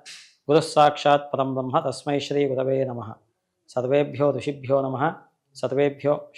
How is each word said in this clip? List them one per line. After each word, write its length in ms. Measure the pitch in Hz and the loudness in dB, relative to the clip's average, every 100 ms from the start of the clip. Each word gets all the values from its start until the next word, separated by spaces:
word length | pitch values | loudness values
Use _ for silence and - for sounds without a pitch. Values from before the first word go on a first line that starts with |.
| - - - _ - | -18 -20 -20 _ 2
ಗುರುಃ 140 | 151 | 2
ಸಾಕ್ಷಾತ್ 720 | - - 147 143 147 143 143 | 4 4 4 4 2 2 2
ಪರಂ 220 | 131 135 | -4 -2
ಬ್ರಹ್ಮ 260 | 131 131 139 | -2 -2 -2
ತಸ್ಮೈ 400 | 156 127 - 143 | -2 -4 -4 -2
ಶ್ರೀ 280 | 139 143 143 | -2 0 0
ಗುರವೇ 360 | 127 131 135 | 0 0 0
ನಮಃ. 320 | 135 120 107 110 _ _ _ _ _ | -2 -6 -12 -14 _ _ _ _ _
ಸರ್ವೇಭ್ಯೋ 640 | - 123 143 147 131 143 | -4 0 2 0 0 0
ಋಷಿಭ್ಯೋ 500 | 127 - 139 127 139 | 0 -4 -6 0 0
ನಮಃ. 480 | 135 131 151 175 - _ _ | 0 -2 -2 -4 -12 _ _
ಸರ್ವೇಭ್ಯೋ 760 | - 127 131 143 139 143 147 - | -6 -4 0 0 0 -2 -2 -4